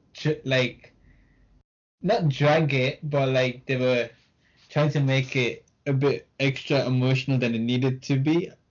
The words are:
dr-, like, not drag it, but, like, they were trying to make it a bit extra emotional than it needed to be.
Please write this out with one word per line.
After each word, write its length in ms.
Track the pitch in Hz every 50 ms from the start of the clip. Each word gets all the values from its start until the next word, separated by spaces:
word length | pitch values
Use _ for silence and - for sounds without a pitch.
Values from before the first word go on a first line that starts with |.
| _ _ -
dr-, 280 | - - 147 156 - -
like, 480 | 135 131 131 127 117 - - - - _ _ _ - - _ _ _ _ _ _ _ _ _ _ _ _ _ _ _ _ _ -
not 260 | 175 220 233 180 151
drag 460 | 135 - 147 147 151 165 160 143 135
it, 240 | 135 127 139 - - - 147
but, 200 | 143 143 139 131
like, 340 | 131 131 127 127 123 - -
they 100 | - 135
were 340 | 127 127 127 127 123 113 117 - _ _ _ _ _ _ _ _ _ _ _
trying 220 | - 147 151 156
to 100 | 135 151
make 360 | 139 135 135 135 131 131 -
it 280 | 139 123 113 - - - _ _ _ _
a 60 | 143 143
bit 340 | 131 143 143 127 - - _ _ -
extra 440 | 139 139 131 - - - 151 139 -
emotional 520 | 127 131 127 127 131 131 127 - - 135 127
than 160 | 123 120 117
it 60 | 113
needed 420 | 113 117 123 127 131 135 131 131 -
to 160 | - 143 131
be. 320 | 135 151 156 170 185 - - - _ _